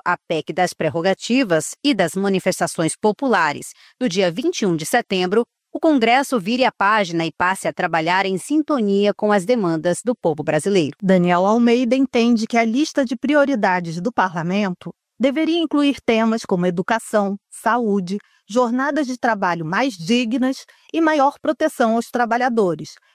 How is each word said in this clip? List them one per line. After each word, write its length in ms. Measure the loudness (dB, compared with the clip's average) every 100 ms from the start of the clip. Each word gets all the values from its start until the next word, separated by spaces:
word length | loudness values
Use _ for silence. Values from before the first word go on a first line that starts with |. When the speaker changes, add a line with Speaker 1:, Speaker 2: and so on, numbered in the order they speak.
| -2
Speaker 1:
a 120 | -4 -2
pec 260 | -4 -4
das 200 | -2 -2
prerrogativas 1000 | 0 -4 0 -2 -2 0 0 2 0 -2 -4
e 100 | 0
das 200 | 0 0
manifestações 800 | 0 0 0 0 -2 -4 -2 -2 0
populares 720 | -2 0 0 2 0 -2 -12 -18 -20 _
do 80 | -2
dia 220 | 0 0 0
vinte 240 | -4 -2
e 40 | 0
um 100 | 0
de 100 | 0
setembro, 580 | -2 0 -2 0 0 -2 _ _
o 60 | -2
Congresso 600 | 2 2 4 2 2 -2
vire 240 | -2 0
a 80 | 0
página 540 | 0 2 2 0 -2 -4
e 60 | -2
passe 320 | -2 0 -4
a 60 |
trabalhar 520 | -4 -2 0 0 0 0
em 120 | -4
sintonia 760 | -2 -2 0 -2 0 2 0
com 180 | 0 0
as 140 | 0 2
demandas 540 | 0 0 0 -2 -2
do 120 | -4 -2
povo 280 | -2 -2
brasileiro. 520 | -2 0 2 0 0 -2
Speaker 2:
Daniel 440 | 2 4 4 2 2
Almeida 500 | 4 4 2 2 0
entende 520 | 2 2 2 2 0
que 100 | 0
a 60 |
lista 400 | 0 0 0 0
de 120 | -2 -2
prioridades 840 | 0 2 2 2 0 0 -2 -6
do 120 | -4
parlamento 800 | 0 -2 -2 -2 -2 -2 -4 -12 -18 _ -2
deveria 400 | 0 0 0 0
incluir 380 | 0 2 0 0 0
temas 400 | 2 2 -2 -2
como 200 | 0 0
educação, 720 | -2 -2 -4 0 -2 0 -4 _
saúde, 680 | -6 -2 0 0 -2 -2 -8 -10 _ -4
jornadas 600 | 0 0 0 -2 -2 -4
de 100 | -2
trabalho 480 | -2 0 -2 -2 -2
mais 280 | -2 -2 -4
dignas 720 | 0 0 0 -2 -2 -4 -12 _ _
e 80 | -2
maior 340 | 0 2 2 0
proteção 540 | -4 -2 -2 0 0 0
aos 140 | -2
trabalhadores, 840 | -2 0 0 0 2 0 -2 -8 -18 _